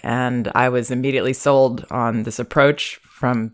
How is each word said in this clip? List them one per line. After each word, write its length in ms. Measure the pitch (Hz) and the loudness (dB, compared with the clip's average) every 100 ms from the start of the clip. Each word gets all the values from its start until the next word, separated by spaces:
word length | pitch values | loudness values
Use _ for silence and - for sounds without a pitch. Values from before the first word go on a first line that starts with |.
And 480 | - 120 123 123 113 | -4 -2 -2 -2 -2
I 160 | - 127 | 0 2
was 220 | 123 113 | 0 -2
immediately 420 | 127 135 131 123 | -2 -2 0 -2
sold 540 | 131 143 135 131 120 - | 0 2 4 4 0 -6
on 320 | 123 117 113 | -2 -2 -2
this 160 | 110 - | -4 -8
approach 600 | 117 151 139 147 - - | -2 2 4 2 -6 -10
from 520 | _ - 123 120 113 | _ -4 -2 -2 -4